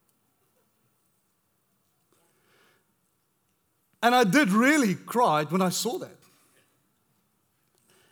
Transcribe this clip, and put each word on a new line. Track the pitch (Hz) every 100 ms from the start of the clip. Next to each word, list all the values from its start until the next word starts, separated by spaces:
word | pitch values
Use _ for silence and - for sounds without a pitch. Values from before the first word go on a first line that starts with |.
| _ _ _ _ _ _ _ _ _ _ _ _ _ _ _ _ _ _ _ _ _ _ _ _ _ _ _ _ _ _ _ _ _ _ _ _ _ _ _ _
And | 233
I | 247
did | 226 269 247
really | 208 262 311 226
cry | 165 - 226 226 151
when | 151 180
I | 185
saw | 175 220 302
that. | 135 - _ _ _ _ _ _ _ _ _ _ _ _ _ _ _ _ _ _ _